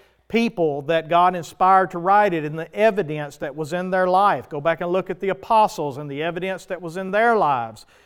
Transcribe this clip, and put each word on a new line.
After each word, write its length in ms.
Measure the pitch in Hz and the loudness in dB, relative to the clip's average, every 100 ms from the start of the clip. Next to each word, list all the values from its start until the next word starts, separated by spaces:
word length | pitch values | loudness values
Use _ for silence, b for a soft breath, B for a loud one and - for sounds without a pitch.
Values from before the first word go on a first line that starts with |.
| b b _ | b b _
people 540 | 226 233 - 160 143 | -2 0 0 -2 -2
that 240 | 143 165 156 | -2 -2 2
God 280 | 170 180 180 | 4 4 2
inspired 560 | 156 - 185 190 190 | -8 0 4 4 4
to 80 | 175 | -2
write 340 | 175 202 208 | 2 4 4
it 100 | 165 | 0
and 160 | 147 156 | -4 -8
the 160 | 165 202 | -8 2
evidence 640 | 220 202 151 151 147 - | 2 2 -4 -6 -8 -8
that 180 | 151 143 | -10 -8
was 160 | 151 | -6
in 200 | 175 185 | -6 -2
their 160 | 185 185 | 0 2
life. 420 | 185 202 147 - | 4 4 2 -4
Go 100 | 147 | -4
back 220 | 160 160 | -2 -2
and 100 | 175 | -2
look 180 | 185 175 | -2 -4
at 120 | 180 | -6
the 80 | 196 | -4
apostles 680 | 185 - 220 214 - 147 127 | -6 0 2 2 0 -6 -6
and 140 | 147 | -10
the 100 | 139 | -6
evidence 440 | 165 170 190 185 - | -6 -4 -6 -8 -8
that 160 | 175 | -10
was 160 | 170 175 | -8 -8
in 140 | 190 | -4
their 260 | 202 233 220 | 2 4 4
lives. 480 | 151 131 113 110 - b | 2 0 -4 -12 -20 b